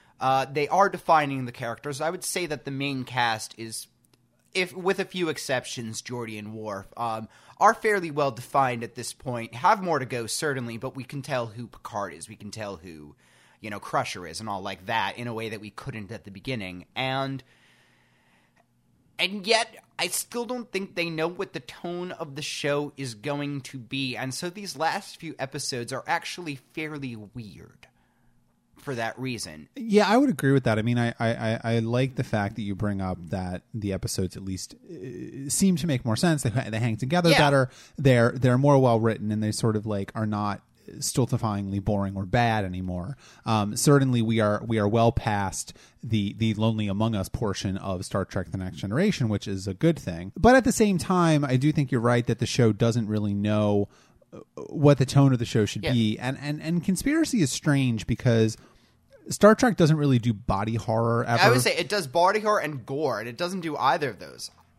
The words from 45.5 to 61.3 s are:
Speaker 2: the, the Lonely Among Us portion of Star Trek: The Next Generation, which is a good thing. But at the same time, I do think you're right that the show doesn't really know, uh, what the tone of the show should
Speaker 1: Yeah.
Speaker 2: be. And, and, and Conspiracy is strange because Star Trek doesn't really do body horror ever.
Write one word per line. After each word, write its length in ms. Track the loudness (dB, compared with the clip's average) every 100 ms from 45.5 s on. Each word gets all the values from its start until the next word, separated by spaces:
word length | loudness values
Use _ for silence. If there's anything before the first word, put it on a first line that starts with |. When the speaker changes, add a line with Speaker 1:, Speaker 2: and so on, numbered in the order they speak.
| -6 -10 -16 -20 _
Speaker 2:
the, 320 | -2 -2 0 0
the 160 | 0
Lonely 340 | 2 0 0 0
Among 260 | 0 0
Us 140 | 0 -4
portion 480 | -4 -4 -2 -4 -4
of 280 | -4 -6 -4
Star 180 | -4
Trek: 280 | -4 -4 -6
The 60 | -6
Next 200 | -8 -6
Generation, 500 | -4 0 0 0 0
which 220 | -2 -4
is 180 | -6 -6
a 60 |
good 260 | 0 0 0
thing. 320 | -4 -8 -10 4
But 160 | 6 8
at 80 |
the 80 | 6
same 260 | 4 2 2
time, 460 | 0 2 4 4
I 140 | 4 2
do 160 | 2
think 180 | 2 2
you're 80 | 2
right 260 | 2 2 2
that 120 | 0
the 60 | 0
show 260 | 4 4
doesn't 360 | 4 2 2 0
really 260 | 0 0
know, 560 | 0 2 2 4 2 0 _ _ _ _
uh, 60 | -20 -18 -16 -10
what 280 | 4 6 6
the 80 | 6
tone 280 | 6 6
of 60 | 6
the 60 | 2
show 200 | 2 2
should 180 | 0
Speaker 1:
Yeah. 80 | 0
Speaker 2:
be. 260 | 2 2 0
And, 180 | -4 -6
and, 220 | -6 -6
and 200 | -2 0
Conspiracy 600 | 0 0 0 2 2 2
is 100 | 0
strange 560 | 0 0 2 2 0 -2
because 480 | 0 4 4 4 0 -12 _ _ _ _ -20 -12
Star 260 | 6 6 8
Trek 200 | 4 4
doesn't 220 | 4 4
really 220 | 4 4
do 140 | 2
body 420 | -2 -2 -2 0 -2
horror 500 | 0 0 2 2
ever. 180 | 2